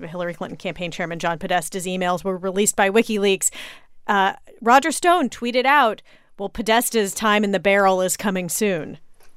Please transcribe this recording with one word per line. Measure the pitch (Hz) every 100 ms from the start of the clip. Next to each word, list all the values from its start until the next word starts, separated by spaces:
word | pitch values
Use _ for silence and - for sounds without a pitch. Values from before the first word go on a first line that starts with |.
| 170
Hillary | 175 175 160
Clinton | 185 165
campaign | 190 156 175
chairman | - 170 170
John | 175 170
Podesta's | 185 180 160 196 175
emails | 185 180 175
were | 185 185
released | 190 185 208 -
by | 196
WikiLeaks, | 208 - 214 202 190 - - - - - - -
uh, | 202 190 - - -
Roger | 226 254 320
Stone | - 349 349 262
tweeted | - 240 247 254
out, | 294 240 196 - - _ -
"Well, | 196
Podesta's | - 208 226 247 226 196
time | - 220 208
in | 208
the | 190
barrel | 196 202 196 185
is | 185 -
coming | 208 190 175
soon." | - 214 175 - 147 - - -